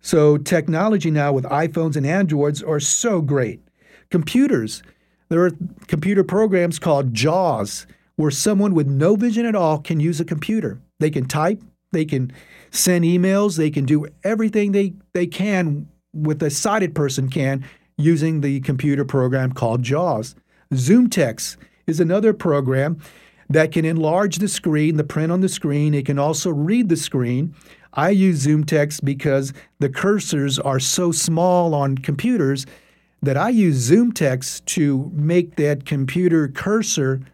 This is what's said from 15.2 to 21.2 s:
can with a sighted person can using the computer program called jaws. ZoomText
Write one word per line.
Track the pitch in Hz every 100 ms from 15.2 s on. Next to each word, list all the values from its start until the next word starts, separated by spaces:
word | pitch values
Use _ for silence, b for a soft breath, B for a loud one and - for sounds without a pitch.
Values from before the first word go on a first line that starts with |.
| 175
can | - 196 196 170 147 147 _ _
with | 156 151 151
a | 156
sighted | 147 220 214 185 156
person | 143 135 135
can | 160 135 135 135 B B -
using | 151 165 160 160
the | 143 135
computer | 131 131 147 143
program | 143 135 127 131 127
called | 127 117 117
jaws. | 120 143 175 120 110 - b b b
ZoomText | 135 127 226 240 202